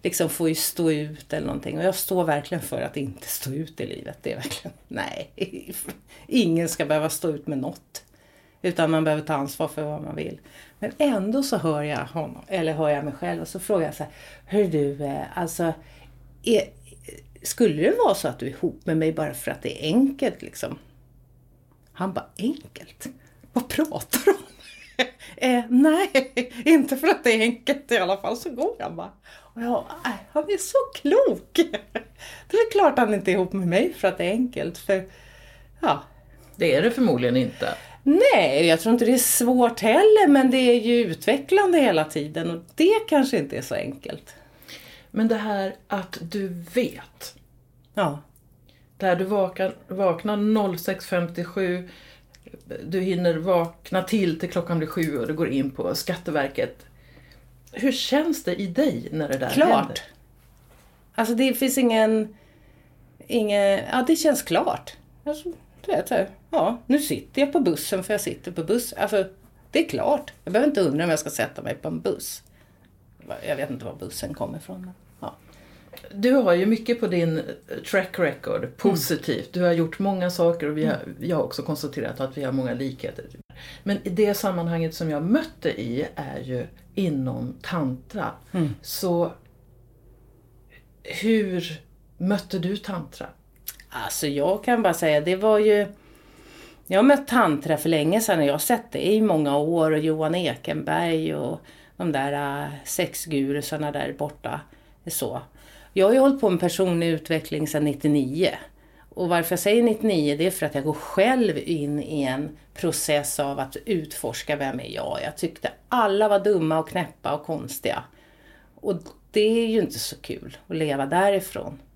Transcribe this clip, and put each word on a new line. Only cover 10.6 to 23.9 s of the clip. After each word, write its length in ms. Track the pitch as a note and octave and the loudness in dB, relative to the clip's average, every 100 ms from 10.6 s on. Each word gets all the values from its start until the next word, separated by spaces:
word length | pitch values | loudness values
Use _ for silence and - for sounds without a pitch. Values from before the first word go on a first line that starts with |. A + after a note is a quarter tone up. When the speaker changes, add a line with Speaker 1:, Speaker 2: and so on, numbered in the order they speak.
| - _ | -20 _
Speaker 1:
Men 140 | G#3 - | -10 0
ändå 440 | D4 A3 F#3+ B3+ | 0 2 0 0
så 140 | C4+ G#3 | 0 0
hör 260 | D#3+ D3 | 0 -2
jag 160 | D3 D3 | -2 -4
honom, 380 | B2+ E3+ C#3+ - - | -4 -6 -8 -10 -6
eller 240 | C#3+ E3 | -2 -2
hör 160 | D#3 D#3 | 0 0
jag 160 | C#3+ | 0
mig 100 | D3 | -2
själv 260 | C#3 F3 E3+ | -6 -6 -6
och 60 | D#3+ | -6
så 120 | F#3+ | -10
frågar 260 | - G3+ D#3 | -2 0 0
jag 80 | |
så 80 | - | -4
här, 80 | D#3 - - - - | -12 -12 -20 -20 -2
hör 180 | G3+ | 0
du, 400 | F#3+ D#3 C#3+ C#3 | 2 2 0 -2
eh, 180 | C#3+ C#3+ - - | -6 -6 -6 -6
alltså, 340 | E3 - E3 D#3+ - - - - - - | -6 -2 -2 -4 -14 -20 -20 -20 -20 -8
är, 200 | - G#3+ - - - - - - - - | 2 2 2 -12 -20 -20 -20 -20 -20 -14
skulle 400 | - - A3+ D3+ | -10 2 2 4
det 140 | G3 A4+ | 2 4
vara 100 | G4+ | 2
så 140 | - D3 | 2 -2
att 100 | B2 | -6
du 80 | C3 | -10
är 40 | |
ihop 360 | C3+ E3+ - - | -4 -4 -4 -2
med 100 | D#3+ | 0
mig 160 | D#3+ | 0
bara 220 | D#3+ D3+ | 0 -4
för 160 | - - | -4 -8
att 120 | - | -6
det 200 | - - | -8 -6
är 40 | D#3 | 0
enkelt, 480 | G#3 C4+ C4+ B3 - | 2 2 2 -4 -4
liksom? 360 | - - - - - _ _ - _ _ _ _ _ _ _ | -14 -10 -10 -10 -16 _ _ -20 _ _ _ _ _ _ _
Han 200 | - F#3+ | -6 -6
bara, 140 | E3+ - - | -6 -10 -6
enkelt? 680 | A3 - - - - - C4 - - _ - | -4 -4 -12 -20 -20 -16 -16 -16 -20 _ -6
"Vad 160 | B3 - | -4 -4
pratar 520 | - D#4 | -4 -2